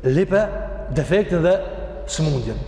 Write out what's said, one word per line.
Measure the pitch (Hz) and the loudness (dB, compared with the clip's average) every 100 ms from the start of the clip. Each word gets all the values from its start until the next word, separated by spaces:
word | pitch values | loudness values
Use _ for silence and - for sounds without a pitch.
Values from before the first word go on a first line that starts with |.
| 131 | 2
Lip | 139 185 | 2 4
e | 196 214 - - - - 131 | 2 2 -4 -6 -8 -4 -2
defektin | 147 185 208 175 | 2 2 2 2
dhe | 165 196 - - - - - | 4 2 0 -8 -10 -10 -8
smundjen. | - 156 135 110 110 | -2 0 0 -2 -4